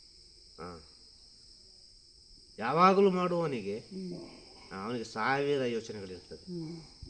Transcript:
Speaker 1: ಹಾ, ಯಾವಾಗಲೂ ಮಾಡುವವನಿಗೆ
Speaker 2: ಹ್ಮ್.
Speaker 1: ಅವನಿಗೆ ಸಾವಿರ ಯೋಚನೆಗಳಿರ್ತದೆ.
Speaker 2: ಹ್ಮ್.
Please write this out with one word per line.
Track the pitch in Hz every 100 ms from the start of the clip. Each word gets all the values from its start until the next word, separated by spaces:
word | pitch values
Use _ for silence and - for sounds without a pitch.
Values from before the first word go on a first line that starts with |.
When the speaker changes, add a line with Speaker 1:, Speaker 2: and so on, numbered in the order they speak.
| - - - - - -
Speaker 1:
ಹಾ, | 87 85 73 - - - - - - - - - - - - - - - - -
ಯಾವಾಗಲೂ | 113 156 185 190 202
ಮಾಡುವವನಿಗೆ | 180 180 175 160 123 98 110
Speaker 2:
ಹ್ಮ್. | - 190 92 87 85 - - - -
Speaker 1:
ಅವನಿಗೆ | 95 104 123
ಸಾವಿರ | 107 110 113 139 143 143
ಯೋಚನೆಗಳಿರ್ತದೆ. | 123 113 - 104 95 87 - 160 -
Speaker 2:
ಹ್ಮ್. | 175 160 170 - - -